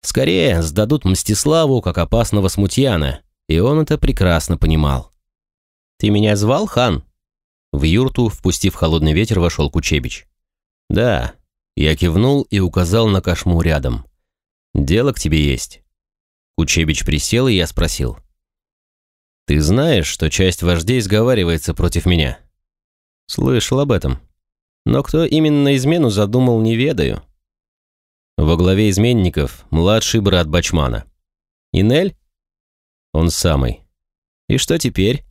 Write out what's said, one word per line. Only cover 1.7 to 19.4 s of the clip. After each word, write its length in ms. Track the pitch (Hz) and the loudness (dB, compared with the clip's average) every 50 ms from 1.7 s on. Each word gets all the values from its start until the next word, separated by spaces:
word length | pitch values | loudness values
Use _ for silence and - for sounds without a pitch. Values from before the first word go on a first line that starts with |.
| 135 117 | 0 -2
как 180 | - 90 82 92 | -2 -4 -4 -4
опасного 480 | 85 - - 117 113 - - 104 95 | -2 0 0 0 0 0 0 0 0
смутьяна, 760 | 92 - - 101 95 - - 139 135 104 85 76 67 67 - _ _ _ _ _ | 0 0 -2 -2 0 0 0 0 0 0 0 -2 -2 -4 -8 _ _ _ _ _
и 120 | - 78 82 | -2 0 2
он 220 | 95 127 147 156 | 2 2 2 0
это 180 | 156 - 156 147 | 0 0 -2 0
прекрасно 580 | - - - - 98 90 82 82 - - 85 | 0 -2 0 2 2 2 2 0 0 -2 -2
понимал. 540 | - - 80 80 78 76 71 69 64 - - _ _ _ _ _ _ _ _ _ _ _ _ _ _ _ _ _ _ | 0 2 2 2 2 2 0 -2 -4 -6 -10 _ _ _ _ _ _ _ _ _ _ _ _ _ _ _ _ _ _
"Ты 100 | - 107 | 0 0
меня 260 | 104 104 107 107 104 | 2 2 2 2 0
звал, 300 | 101 104 104 135 165 214 | 0 0 0 0 0 -2
хан?" 380 | - - 120 123 120 82 65 - _ _ _ _ _ _ _ _ _ _ _ _ _ - | -2 -2 -2 0 0 -2 -4 -6 _ _ _ _ _ _ _ _ _ _ _ _ _ -4
В 100 | 69 71 | -2 0
юрту, 440 | 80 85 110 131 131 - - 123 | 2 2 2 0 0 0 0 -2
впустив 480 | 110 - - - 92 85 - - 95 - | -2 -2 -2 -2 -2 -2 0 -2 -4 -2
холодный 380 | - 85 80 80 82 76 78 76 | -2 -2 0 0 2 2 2 2
ветер, 260 | 85 110 110 113 92 | 2 0 0 0 0
вошёл 300 | 85 85 - - 73 71 | 0 0 0 -2 -4 -2
Кучебич. 580 | - 80 69 - 80 71 62 62 - - - _ _ _ _ _ _ _ _ _ _ _ _ _ | -2 -4 -2 0 -2 -2 -2 -6 -12 -12 -18 _ _ _ _ _ _ _ _ _ _ _ _ _
"Да". 460 | - - 117 123 104 65 58 - - _ _ _ _ _ _ _ _ | -2 0 2 0 0 -2 -4 -6 -10 _ _ _ _ _ _ _ _
Я 180 | - 69 76 80 | -2 0 0 0
кивнул 460 | - 90 87 80 92 113 131 143 139 | 0 0 0 2 2 2 2 2 0
и 180 | 123 _ - 101 | -2 _ -2 -2
указал 480 | 92 87 - 92 90 82 95 113 117 | -2 0 0 -2 0 2 2 2 2
на 140 | 110 98 95 | 2 0 0
кошму 400 | - 90 85 - - 92 85 82 | 0 -2 -4 -2 0 0 0 2
рядом. 440 | 82 80 78 71 64 65 58 55 - _ _ _ _ _ _ _ _ _ _ _ _ _ _ | 2 0 0 0 -2 -4 -6 -6 -10 _ _ _ _ _ _ _ _ _ _ _ _ _ _
"Дело 400 | - 71 67 87 110 127 143 123 | -4 0 0 0 0 0 0 -2
к 60 | - | -4
тебе 280 | - 78 76 78 73 71 | -4 -2 0 0 2 0
есть". 320 | 65 64 - - - _ _ _ _ _ _ _ _ _ _ _ _ _ _ _ _ | -2 -4 -6 -14 -16 _ _ _ _ _ _ _ _ _ _ _ _ _ _ _ _
Кучебич 480 | - 82 76 - 85 80 78 78 - - | -4 -2 0 0 0 0 0 -2 -2 -2
присел, 420 | - 73 76 - - - 117 131 | -2 -2 -2 -2 -2 0 0 2
и 60 | 131 110 | 2 2
я 120 | 90 82 | 0 0
спросил. 520 | - - - 80 80 - - 65 - - - _ _ _ _ _ _ _ _ _ _ _ _ _ _ _ _ _ _ _ _ _ _ _ _ | -2 -2 -4 -4 -4 -2 -4 -6 -6 -6 -10 _ _ _ _ _ _ _ _ _ _ _ _ _ _ _ _ _ _ _ _ _ _ _ _